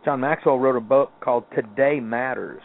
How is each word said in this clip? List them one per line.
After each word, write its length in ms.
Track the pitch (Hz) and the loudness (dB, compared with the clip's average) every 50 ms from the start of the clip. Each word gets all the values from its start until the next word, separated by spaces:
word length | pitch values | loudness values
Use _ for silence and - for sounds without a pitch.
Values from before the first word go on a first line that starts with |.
| _ | _
John 160 | 147 143 131 | -2 -2 -2
Maxwell 400 | 127 139 160 - - 165 139 127 | 0 -2 -2 0 2 2 2 4
wrote 160 | 131 135 127 | 2 2 2
a 60 | 123 | 0
book 300 | 113 107 135 135 139 - - - | 0 2 4 4 4 2 -4 -8
called 240 | - - 123 120 117 _ - | -2 0 0 0 -2 _ -4
Today 460 | - 123 110 104 131 135 139 147 143 | -4 -4 -4 -2 0 0 2 2 -2
Matters 600 | 120 110 117 120 127 131 127 107 95 82 - - - | -4 -4 -4 -4 -4 -4 -4 -6 -8 -10 -12 -16 -18